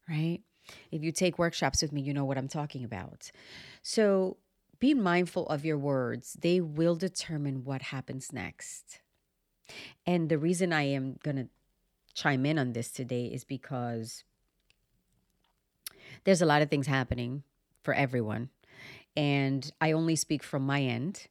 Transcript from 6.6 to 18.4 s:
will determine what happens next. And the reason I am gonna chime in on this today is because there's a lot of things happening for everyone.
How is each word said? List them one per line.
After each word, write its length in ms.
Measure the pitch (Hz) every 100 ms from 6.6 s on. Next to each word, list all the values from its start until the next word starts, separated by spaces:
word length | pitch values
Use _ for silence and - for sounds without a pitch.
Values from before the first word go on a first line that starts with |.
will 340 | 165 147 165
determine 720 | 170 185 - - 156 143 131
what 160 | 127 135
happens 540 | - 135 131 127 -
next. 680 | 131 90 - - - _ - _ _ _ _ _ _ _ - - -
And 240 | - 175 160
the 100 | 156
reason 360 | 160 180 180
I 80 | 160
am 340 | 143 139 131 -
gonna 260 | 151 139 123 _ _ _ _ _ _
chime 320 | - 156 135
in 140 | 139 156
on 160 | 127
this 160 | 120 117
today 360 | - 123 123 120
is 160 | 123
because 800 | - 131 - 131 120 117 113 - - _ _ _ _ _ _ _ _ _ _ _ _ _ _ _ - - - -
there's 180 | - 185
a 40 | 165
lot 160 | 147
of 80 | 151
things 160 | 147 135
happening 560 | 135 127 117 120 139 - _ _ _
for 120 | -
everyone. 560 | 139 139 127 107 110